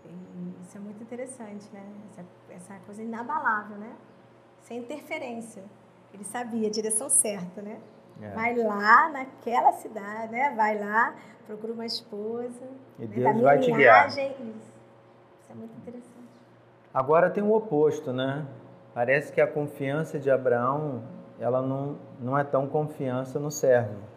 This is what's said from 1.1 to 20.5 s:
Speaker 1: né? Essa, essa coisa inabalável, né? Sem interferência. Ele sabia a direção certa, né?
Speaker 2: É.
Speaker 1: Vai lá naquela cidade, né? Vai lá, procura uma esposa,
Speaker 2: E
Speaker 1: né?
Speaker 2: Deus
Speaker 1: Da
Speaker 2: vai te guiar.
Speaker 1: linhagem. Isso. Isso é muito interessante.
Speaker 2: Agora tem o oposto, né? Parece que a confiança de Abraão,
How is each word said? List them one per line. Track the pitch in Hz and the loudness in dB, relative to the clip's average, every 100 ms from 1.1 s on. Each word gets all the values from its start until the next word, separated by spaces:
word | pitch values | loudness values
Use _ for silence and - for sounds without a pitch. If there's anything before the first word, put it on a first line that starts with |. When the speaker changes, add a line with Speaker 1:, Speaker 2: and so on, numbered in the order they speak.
| 240 254 - 214 202 202 | -12 -12 -12 -14 -14 -16
Speaker 1:
né? | 196 202 208 208 | -18 -16 -18 -18
Essa, | - 180 - - | -18 -20 -20 -20
essa | 180 - 196 185 | -20 -18 -18 -16
coisa | 208 | -12
inabalável, | 226 226 247 - 262 214 208 208 | -8 -8 -4 0 0 0 -4 -14
né? | 220 311 - - - - - - | -14 -16 -20 -20 -20 -20 -20 -20
Sem | - 233 | -14 -12
interferência. | 233 294 - 320 262 233 226 202 190 - - - _ | -10 -12 -10 -8 -8 -10 -12 -16 -20 -20 -20 -20 _
Ele | 196 | -16
sabia | 202 247 240 226 214 | -10 -8 -4 -2 0
a | |
direção | 214 214 - 277 | -2 -2 -2 2
certa, | - 226 202 180 208 | 2 2 -4 -8 -12
né? | 202 240 - - - - | -12 -14 -18 -20 -20 -16
Speaker 2:
É. | - | -10
Speaker 1:
Vai | 196 233 240 | -4 -2 0
lá | 220 202 208 240 320 | -2 0 8 8 8
naquela | 277 262 - 240 240 370 | -2 -10 -10 -2 4 4
cidade, | - - 220 202 214 226 | 4 -10 -10 -10 -8 -6
né? | 226 285 220 | 0 0 2
Vai | 214 214 | 2 2
lá, | 202 220 254 311 - - - | 0 2 2 -2 -20 -20 -16
procura | 214 220 | -12 -10
uma | 226 226 | -8 -8
esposa, | - - 208 214 233 247 - - - - - | -8 -10 -8 -6 -6 -8 -10 -16 -18 -20 -12
Speaker 2:
E | |
Speaker 1:
né? | - | -6
Speaker 2:
Deus | - 127 - | 2 2 6
Speaker 1:
Da | |
Speaker 2:
vai | 254 262 | 6 6
te | 127 | 4
guiar. | 120 135 214 - | 6 10 10 8
Speaker 1:
linhagem. | - 269 | 0 -6
Isso. | 262 226 220 - - - - - - - - | -6 -12 -14 -18 -20 -20 -20 -20 -20 -20 -20
Isso | - | -20
é | |
muito | 226 226 233 | -18 -16 -16
interessante. | 240 247 - - - - - - _ _ - | -16 -16 -18 -20 -20 -20 -20 -20 _ _ -6
Speaker 2:
Agora | - 131 160 180 | -4 4 4 4
tem | 190 | 2
o | 208 | 2
oposto, | 220 214 147 151 147 135 | 2 2 4 4 2 -4
né? | 127 131 139 - - - - - | -2 -2 -4 -8 -14 -20 -20 -10
Parece | 120 120 139 151 | -2 2 2 2
que | - | 0
a | 147 | 2
confiança | 147 147 - 135 147 156 156 | 0 -6 -4 -4 -2 -4 -2
de | 135 | 2
Abraão, | 127 127 | 2 4